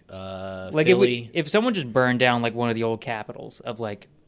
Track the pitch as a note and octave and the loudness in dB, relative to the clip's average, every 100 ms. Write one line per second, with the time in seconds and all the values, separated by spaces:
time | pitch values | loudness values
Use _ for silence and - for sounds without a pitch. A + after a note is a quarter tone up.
0 | - F#2+ F#2+ F#2+ F#2+ F#2+ F#2 D3+ D#3 F#3 | -18 -14 -10 -10 -10 -10 -4 2 4 6
1 | - A#2+ A#2 E3+ D#3 G#3 B3 G3+ B2+ C3 | 6 2 -4 -4 0 2 2 0 0 2
2 | B2+ B2 B2 A#2+ A#2 A2+ A#2+ A2+ A2+ A2 | 4 4 4 2 0 -2 -2 0 -2 -2
3 | - A2+ G#2+ - A#2 - A#2+ A#2 A2 G2+ | -4 -8 -8 -12 -14 -12 -10 -8 -8 -8
4 | - _ | -14 _